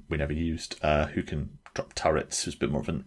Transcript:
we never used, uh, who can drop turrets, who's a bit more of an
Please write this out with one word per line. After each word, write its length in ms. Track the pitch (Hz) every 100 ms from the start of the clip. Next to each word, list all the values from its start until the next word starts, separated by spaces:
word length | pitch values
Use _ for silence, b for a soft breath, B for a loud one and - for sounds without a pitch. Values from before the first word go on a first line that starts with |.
| -
we 100 | 78
never 160 | 71
used, 440 | 78 82 80 - -
uh, 240 | 78 73 73
who 160 | -
can 340 | - 76 73 - -
drop 200 | - - -
turrets, 480 | 82 78 - -
who's 100 | -
a 40 | -
bit 120 | 69
more 100 | 71
of 80 | -
an 140 | 76